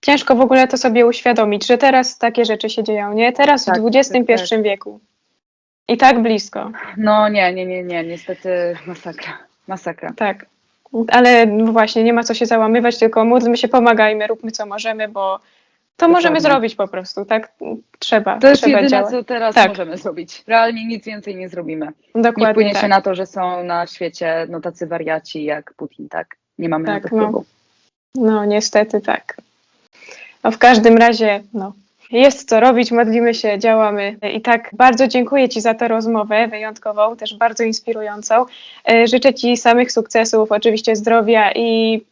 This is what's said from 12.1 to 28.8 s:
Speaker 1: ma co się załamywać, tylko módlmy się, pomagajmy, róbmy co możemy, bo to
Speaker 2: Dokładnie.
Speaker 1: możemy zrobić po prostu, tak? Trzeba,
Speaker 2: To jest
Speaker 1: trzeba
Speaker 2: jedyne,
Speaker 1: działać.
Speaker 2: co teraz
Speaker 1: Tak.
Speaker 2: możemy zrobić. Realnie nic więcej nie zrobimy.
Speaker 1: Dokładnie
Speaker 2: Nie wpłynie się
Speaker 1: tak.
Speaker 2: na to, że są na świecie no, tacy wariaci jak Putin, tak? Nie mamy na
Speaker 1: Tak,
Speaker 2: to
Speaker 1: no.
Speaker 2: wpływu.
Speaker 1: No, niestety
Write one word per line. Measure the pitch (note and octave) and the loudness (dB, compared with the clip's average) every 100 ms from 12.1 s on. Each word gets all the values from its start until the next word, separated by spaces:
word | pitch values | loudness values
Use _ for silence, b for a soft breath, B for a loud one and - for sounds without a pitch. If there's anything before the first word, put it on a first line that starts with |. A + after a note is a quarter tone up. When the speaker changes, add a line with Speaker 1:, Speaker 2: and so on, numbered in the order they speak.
Speaker 1:
ma | A#3 | 2
co | A#3 | -2
się | A3+ A3+ | -4 0
załamywać, | A3+ A3 A3+ A#3+ A#3 | 0 2 2 0 0
tylko | A3+ A3 A3 | 0 2 2
módlmy | B3 A#3 A#3 | 2 2 -2
się, | A#3+ | 0
pomagajmy, | B3+ A#3 A3+ G#3+ G#3+ G#3+ | 2 4 4 2 0 -4
róbmy | A3 A3+ | -6 -8
co | A3 G#3 | -10 -10
możemy, | G3+ A3+ A3 G#3+ | -8 -8 -6 -8
bo | G#3+ G3 F#3+ | -6 -6 -6
to | _ _ _ _ _ _ | _ _ _ _ _ _
Speaker 2:
Dokładnie. | E4+ | 2
Speaker 1:
możemy | F4 E4+ D#4 | 4 2 0
zrobić | D4 C#4 A3+ A3+ | 2 0 0 -6
po | G3 | -8
prostu, | G3 F#3 - G3+ | -8 -12 -12 -4
tak? | A3 A3 _ - A3+ _ _ | -4 -4 _ -14 -14 _ _
Trzeba, | - A3 G3+ G#3 | -2 -2 -2 4
Speaker 2:
To | C4 | 6
jest | C#4 | 6
Speaker 1:
trzeba | D4 D4+ | 4 2
Speaker 2:
jedyne, | C#4 | 2
Speaker 1:
działać. | G3+ G3+ | 0 -2
Speaker 2:
co | B3 | -6
teraz | A3+ A#3+ A3+ G#3+ | -6 -4 0 2
Speaker 1:
Tak. | G3 | 2
Speaker 2:
możemy | F#3+ E3+ F3 | 0 -10 -8
zrobić. | G#3 E3+ E3 - - | -10 -10 -14 -18 -2
Realnie | A3+ A3+ A#3 A3+ | 0 0 -2 -8
nic | A3+ A3 | -10 -10
więcej | G#3+ G3+ F#3 | -14 -14 -14
nie | F#3 | -12
zrobimy. | F3 - D#3 D3+ - _ A3+ | -12 -10 -10 -10 -14 _ 0
Speaker 1:
Dokładnie | A#3 A3+ A3 | 0 2 0
Speaker 2:
Nie | |
wpłynie | G#3+ G#3 | 2 0
się | G3+ | 0
Speaker 1:
tak. | G3+ | 0
Speaker 2:
na | G3 | 0
to, | G3 F#3 | 0 -6
że | F#3+ | -8
są | G3 F3+ F3+ | -6 -6 -6
na | F3+ F3 F3 | -6 -6 -6
świecie | - E3+ E3 E3+ E3 E3 | -8 -10 -8 -6 -4 -6
no, | E3+ | -10
tacy | F3 E3+ E3 | -12 -10 -8
wariaci | E3+ D#3+ D#3+ - D#3+ | -8 -6 -6 -6 -10
jak | D3 D3 D3+ | -6 -8 -10
Putin, | _ D#3 _ D3 | _ -18 _ -12
tak? | - - - _ - | -12 -12 -16 _ -10
Nie | E3+ | -6
mamy | D#3+ E3 | -4 -4
na | G3+ | -6
Speaker 1:
Tak, | G3 | -4
Speaker 2:
to | A3 | -2
Speaker 1:
no. | |
Speaker 2:
wpływu. | G#3+ A3 - _ _ _ _ _ _ C4 | -2 -4 -10 _ _ _ _ _ _ -2
Speaker 1:
No, | A3+ G#3+ G#3 | 0 0 0
niestety | G#3 A3 G#3+ | -2 0 0